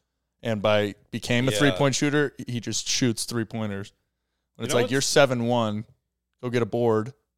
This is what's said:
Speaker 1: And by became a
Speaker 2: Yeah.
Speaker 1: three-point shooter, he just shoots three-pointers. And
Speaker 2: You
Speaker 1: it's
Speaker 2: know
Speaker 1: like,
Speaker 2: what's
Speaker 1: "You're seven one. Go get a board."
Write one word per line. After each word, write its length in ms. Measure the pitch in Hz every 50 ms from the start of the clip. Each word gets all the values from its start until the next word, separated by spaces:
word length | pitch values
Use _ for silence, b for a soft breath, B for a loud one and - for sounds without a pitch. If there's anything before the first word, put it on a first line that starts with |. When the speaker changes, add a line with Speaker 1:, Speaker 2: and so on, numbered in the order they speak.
| _ _ _ _ _ _ _ _
Speaker 1:
And 200 | - 117 110 104
by 340 | 107 107 104 104 104 101 104 - _ _
became 360 | - 110 - - 123 120 123 127
a 20 |
Speaker 2:
Yeah. 60 | - -
Speaker 1:
three-point 340 | 147 139 135 - 143 135 127
shooter, 380 | - 147 147 139 151 143 131 - - 120
he 120 | - 123 120
just 260 | - 110 107 - -
shoots 380 | - - - 131 120 110 - -
three-pointers. 680 | - 120 117 110 - - 113 110 104 98 98 101 - _ _ _ _ _ _ _ _ _ _ _ _ _
And 60 | - 113
Speaker 2:
You 20 |
Speaker 1:
it's 80 | 123 127
Speaker 2:
know 40 |
Speaker 1:
like, 60 | 120 120
Speaker 2:
what's 60 | - 131
Speaker 1:
"You're 80 | 139
seven 440 | - - - 151 143 127 127 120 117
one. 360 | 117 120 120 113 107 104 107 113 - _ _ _ _ _ _ _ _ _ _
Go 80 | 123 123
get 120 | 117 123
a 40 | 117
board." 480 | 98 120 120 120 117 110 107 107 127 - _ _ _ _